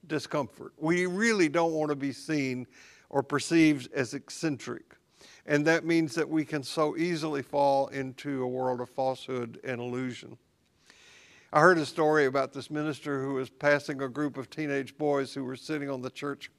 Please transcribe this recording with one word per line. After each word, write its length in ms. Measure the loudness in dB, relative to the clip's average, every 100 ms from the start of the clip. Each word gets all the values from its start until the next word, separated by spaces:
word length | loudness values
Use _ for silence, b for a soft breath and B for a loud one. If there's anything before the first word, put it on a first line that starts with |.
| -4
discomfort. 640 | -6 -4 -4 -4 -8 -18 _
We 280 | 0 2 2
really 420 | 2 2 4 4
don't 240 | 4 2
want 180 | 2 -2
to 60 | -2
be 160 | -4
seen 540 | -6 -4 -2 0 -4 -8 B B B B
or 120 | -2
perceived 720 | 0 -2 2 6 6 4 -2
as 220 | -4 -4
eccentric. 800 | -4 -12 -6 -4 -4 -6 -10 -12 -20 _ B B B -2
And 200 | 2 4
that 180 | 2
means 300 | 4 2 2
that 140 | 0 -2
we 160 | -2
can 180 | -2 -4
so 340 | -6 0 0 0
easily 460 | -2 -2 -2 -4
fall 460 | -4 0 2 2 0
into 540 | -4 -8 -8 -6 -4
a 60 | -4
world 320 | -2 -2 -2
of 80 | -6
falsehood 680 | -2 -2 -2 -6 -6 -6 -10
and 160 | -8 -6
illusion. 580 | -4 -4 -6 -8 -16 -20 _ _ _ _ B B B B B B B
I 80 | 8
heard 180 | 8 8
a 80 | 2
story 380 | 2 4 6 4
about 260 | 2 -2
this 180 | -4 -8
minister 520 | -4 -4 -4 -4 -4
who 120 | -2
was 140 | -4 -6
passing 520 | _ 4 4 2 -6
a 60 | -6
group 280 | -4 -4 -4
of 140 | -12
teenage 460 | -8 -4 -4 -4 -4
boys 340 | 0 0 -2
who 100 | -6
were 100 | -8 -8
sitting 320 | -8 -6 -4
on 140 | -6
the 80 | -8
church 400 | -8 -8 -8 -14